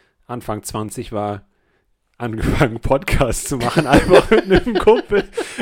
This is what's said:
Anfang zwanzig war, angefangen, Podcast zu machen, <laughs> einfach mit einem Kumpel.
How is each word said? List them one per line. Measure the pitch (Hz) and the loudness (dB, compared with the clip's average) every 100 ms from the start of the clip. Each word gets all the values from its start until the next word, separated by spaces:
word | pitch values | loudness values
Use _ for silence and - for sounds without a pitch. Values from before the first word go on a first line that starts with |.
| _ _ - | _ _ -14
Anfang | 120 - 107 | -12 -8 -8
zwanzig | - 110 107 - - | -8 -8 -8 -10 -8
war, | 107 104 101 - _ _ _ _ _ _ - | -6 -4 -6 -12 _ _ _ _ _ _ -10
angefangen, | 120 110 - - 131 113 | -8 -4 -2 2 0 0
Podcast | - 139 - - 123 - - | 0 0 0 0 0 -2 -4
zu | 135 | -4
machen, | 117 - 131 | -2 0 4
<laughs> | |
einfach | 143 - 185 - | 2 6 4 6
mit | 226 190 180 247 | 2 4 0 0
einem | 208 | 0
Kumpel. | 214 233 - 202 - - - - | 4 2 2 -2 -2 -8 -8 -8